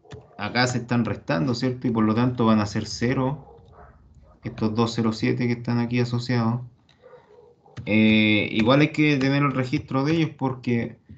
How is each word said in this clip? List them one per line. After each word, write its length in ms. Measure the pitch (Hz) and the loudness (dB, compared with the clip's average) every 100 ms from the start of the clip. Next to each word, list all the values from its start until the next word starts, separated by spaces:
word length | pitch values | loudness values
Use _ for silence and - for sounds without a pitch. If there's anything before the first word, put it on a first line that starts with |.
| - - - - | -20 -20 -20 -10
acá 280 | 104 120 127 | -4 0 0
se 120 | 120 | 0
están 260 | - 170 104 | -2 -2 0
restando, 480 | - - 147 139 | -4 -4 -2 -2
¿cierto? 340 | 127 131 123 127 | -2 -4 -4 -2
Y 40 | |
por 140 | 113 110 | 0 2
lo 100 | 110 | 2
tanto 300 | 127 123 113 | 0 2 2
van 140 | 110 | 2
a 60 | 104 | 2
ser 200 | 110 - | -4 -8
cero. 760 | - 120 135 131 151 - - - - - - - - - - | -4 -2 0 -2 -4 -12 -20 -20 -20 -20 -20 -20 -20 -20 -14
Estos 300 | - - 110 | -14 -4 -2
dos 200 | 110 113 - | 0 0 0
cero 160 | 113 | -2
siete 360 | 110 127 123 120 | 0 -2 0 -2
que 60 | |
están 260 | 120 120 120 | -2 -2 -2
aquí 200 | 120 123 | 0 0
asociados. 600 | 120 120 - 123 113 123 - - _ _ - - _ - - _ - - - | -2 -2 -2 0 0 -2 -6 -18 _ _ -20 -20 _ -20 -20 _ -20 -12 0
Eh, 640 | 107 110 110 107 107 - | 4 6 6 4 2 0
igual 300 | 110 110 139 | 0 4 4
hay 100 | 151 | 4
que 260 | 151 151 139 | 2 2 2
tener 260 | 135 143 | 2 2
el 80 | 143 | 0
registro 540 | 127 123 135 - 135 143 | 0 -2 -4 -2 -2 0
de 80 | |
ellos 160 | 165 156 - | 0 0 -2
porque 600 | 131 123 127 117 113 - - | -6 -4 -2 -2 -2 -10 -20